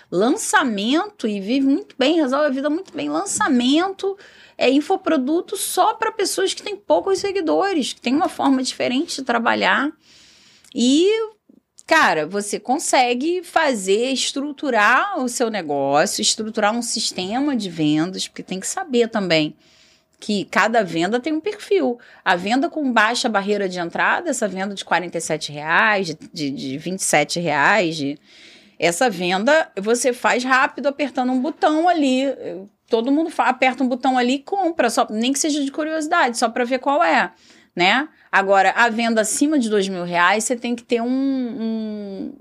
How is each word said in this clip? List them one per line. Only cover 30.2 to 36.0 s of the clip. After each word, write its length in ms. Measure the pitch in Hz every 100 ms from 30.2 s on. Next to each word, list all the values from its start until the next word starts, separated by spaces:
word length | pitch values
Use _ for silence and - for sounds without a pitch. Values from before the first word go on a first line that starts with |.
| 220 208
rápido 420 | 254 262 285 285 277
apertando 460 | 277 285 - 254
um 80 | 262
botão 480 | 269 - 359 311 349
ali. 380 | 349 285 254 269 - 151 175 196 _ _
Todo 220 | 226 233
mundo 200 | 285 330
fa-, 180 | - 233
aperta 340 | 254 262 254
um 60 | 262
botão 280 | 254 269 254
ali 180 | 247
e 40 | 277
compra, 500 | - 392 359 339 247
só, 180 | 226 240
nem 220 | 214 240
que 80 | 277
seja 200 | 330 294
de 120 | 277
curiosidade, 640 | 277 311 320